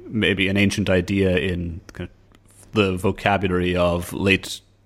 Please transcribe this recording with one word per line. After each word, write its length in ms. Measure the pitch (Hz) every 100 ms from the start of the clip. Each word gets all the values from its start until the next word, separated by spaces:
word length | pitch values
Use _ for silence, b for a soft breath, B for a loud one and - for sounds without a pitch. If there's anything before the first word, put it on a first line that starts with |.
| 320
maybe 400 | 120 90 98 95
an 80 | 101
ancient 340 | 98 101 95
idea 460 | 92 90 98 95 90
in 440 | 92 87 87 85 -
kind 160 | - 90
of 640 | - _ _ _ - -
the 220 | 110 95 90
vocabulary 800 | 95 95 104 98 95 90 90 90
of 380 | 87 87 85
late 480 | - 98 95 - - - _